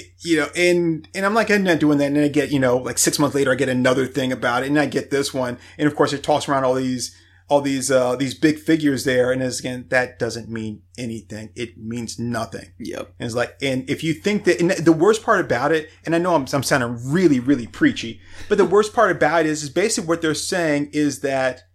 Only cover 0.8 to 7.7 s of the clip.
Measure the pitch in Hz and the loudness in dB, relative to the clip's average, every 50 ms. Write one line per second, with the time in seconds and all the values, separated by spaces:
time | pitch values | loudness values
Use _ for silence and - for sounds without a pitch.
0.8 | 175 165 160 151 - - - 196 196 202 214 226 214 - 208 208 190 185 165 147 | 2 0 -2 -4 -6 -10 -6 -2 -2 0 2 2 2 2 2 2 4 2 2 4
1.8 | 151 151 151 143 143 139 143 147 147 143 135 147 135 127 147 139 131 127 123 123 | 4 4 4 2 2 2 2 2 2 2 2 0 0 0 0 2 2 2 2 0
2.8 | 123 117 123 - - 147 139 - 147 135 127 143 139 131 131 123 139 131 127 127 | -2 -4 -2 0 0 0 0 0 -2 0 0 0 2 2 2 0 0 0 0 2
3.8 | 127 127 127 135 131 127 - 147 131 127 127 113 123 123 120 123 131 139 147 151 | 2 2 2 2 0 -2 -2 -4 -2 -2 -4 -2 -2 -2 0 0 0 0 2 2
4.8 | 143 127 120 135 131 - 143 139 139 - - 135 127 123 120 - - - - - | 2 2 -2 -4 -4 -2 -2 -2 -2 -2 -2 -4 -4 -4 -6 -10 -14 -16 -6 0
5.8 | 151 147 147 - 151 131 143 131 - - 147 139 - - 143 135 135 127 127 131 | 0 0 4 4 2 2 2 -4 -2 0 0 0 0 0 0 0 2 2 0 0
6.8 | 131 127 127 123 117 - - - _ _ _ _ _ - 143 143 139 143 | 0 -2 -4 -4 -6 -10 -12 -16 _ _ _ _ _ 0 0 2 2 0